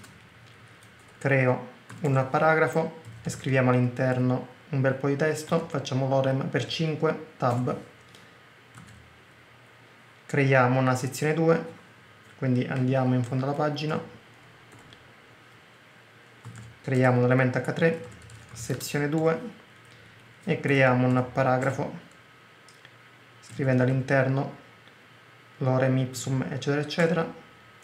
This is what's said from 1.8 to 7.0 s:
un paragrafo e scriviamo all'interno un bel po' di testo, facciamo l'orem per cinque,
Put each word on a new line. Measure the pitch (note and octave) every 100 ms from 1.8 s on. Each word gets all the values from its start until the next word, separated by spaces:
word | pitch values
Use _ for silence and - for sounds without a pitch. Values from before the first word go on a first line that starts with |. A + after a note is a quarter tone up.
| - -
un | D3 C3+ C3
paragrafo | D3+ D#3 D#3+ D#3 E3 E3 - - -
e | -
scriviamo | - C3+ C3 B2+
all'interno | B2+ B2 A#2+ C3 B2+ B2+ B2+ - - -
un | C#3
bel | C3
po' | C3 C#3+
di | C#3
testo, | D#3 D3+ - E3 E3
facciamo | C#3+ - C3 C3+
l'orem | C3+ C3+ C3+ C#3
per | C#3+ -
cinque, | - D#3+ D3+